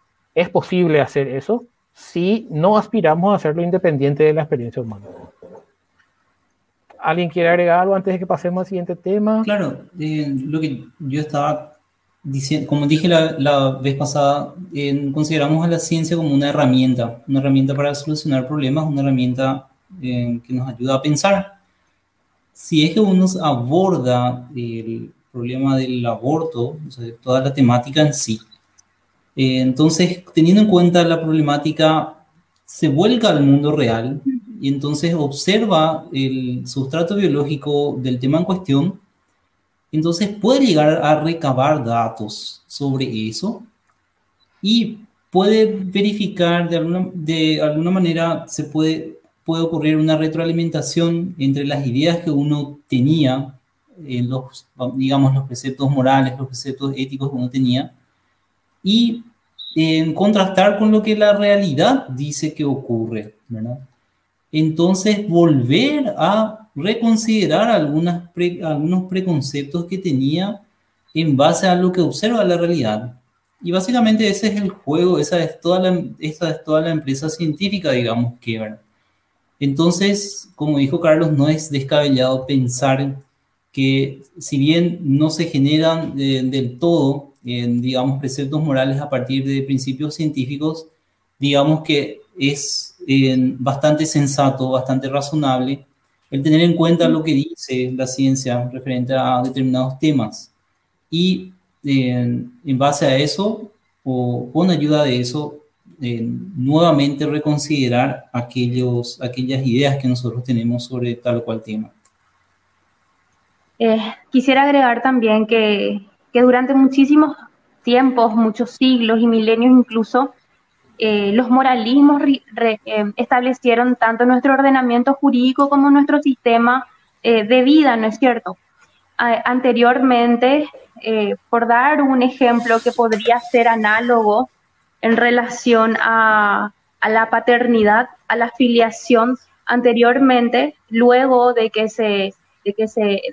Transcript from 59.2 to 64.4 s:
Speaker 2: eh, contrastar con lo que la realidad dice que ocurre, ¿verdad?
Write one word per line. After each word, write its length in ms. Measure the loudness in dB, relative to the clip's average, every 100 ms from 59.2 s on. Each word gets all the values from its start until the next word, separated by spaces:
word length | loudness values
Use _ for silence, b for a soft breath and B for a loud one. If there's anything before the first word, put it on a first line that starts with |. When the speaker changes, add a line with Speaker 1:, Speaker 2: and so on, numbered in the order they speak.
| -12 _ _ _ -8
Speaker 2:
eh, 400 | -2 0 2 0
contrastar 640 | 0 2 2 2 2 2 4
con 120 | 2
lo 120 | 2
que 140 | 2 2
la 160 | 2
realidad 720 | 4 2 2 2 2 2 2 -2
dice 460 | -8 -4 -4 -4
que 100 | -4
ocurre, 720 | -4 -4 -4 -4 -4 -8 -10 _ -14
¿verdad? 300 | -10 -8 -10 -16 _ _ _ _ _